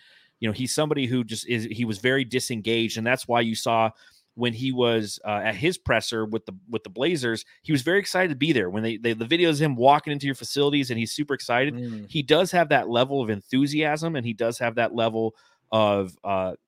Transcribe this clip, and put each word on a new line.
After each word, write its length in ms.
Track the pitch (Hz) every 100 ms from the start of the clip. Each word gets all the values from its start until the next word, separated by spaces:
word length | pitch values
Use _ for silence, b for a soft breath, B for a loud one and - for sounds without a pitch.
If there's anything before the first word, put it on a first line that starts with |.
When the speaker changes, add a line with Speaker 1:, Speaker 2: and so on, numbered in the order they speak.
| b b b b
Speaker 1:
you 80 | 113
know, 60 |
he's 200 | 104 127
somebody 320 | - 151 143 123
who 180 | 127
just 240 | 110 110 -
is, 180 | 117 113
he 200 | 110 117
was 140 | 98
very 240 | 123 135
disengaged. 760 | 120 127 - 113 107 113 113 113
And 80 | 113
that's 220 | 127 -
why 140 | 120
you 120 | 113
saw 380 | 107 120 113 110 - b b _ 117
when 180 | 120
he 180 | 113 131
was, 480 | 127 120 113 104 - 104
uh, 160 | 104
at 120 | 107 98
his 220 | 156 -
presser 480 | - 113 - 113 107
with 200 | 110 -
the, 80 | 95 -
with 140 | 113 101
the 40 |
Blazers, 540 | 92 156 165 123 113 - b
he 100 | -
was 80 | 147
very 180 | 139 196
excited 300 | 196 185 185
to 60 | 131
be 180 | 165
there. 160 | 127 90
When 120 | 104
they, 140 | 113 107
they, 160 | 117
the 140 | 113 117
videos 300 | 170 170 147
of 40 |
him 160 | 156 120
walking 380 | 131 147 151
into 120 | 143 139
your 100 | 127
facilities 540 | 113 139 143 143 127
and 80 | 117
he's 140 | 113
super 220 | - 147
excited, 420 | 131 - 120 143 123
Speaker 2:
Mm. 340 | 120 110 104
Speaker 1:
he 140 | 160
does 260 | 135 156 185
have 180 | 180 151
that 200 | 139 101
level 320 | 120 131 139
of 80 | 110
enthusiasm, 840 | 101 - 131 143 151 156 156 165 147
and 100 | 117
he 60 |
does 260 | 107 117 117
have 180 | 120 117
that 200 | 113 120
level 400 | 113 113 113 - b b -
of, 460 | 110 104 101 92 -
uh, 300 | 98 95 92 -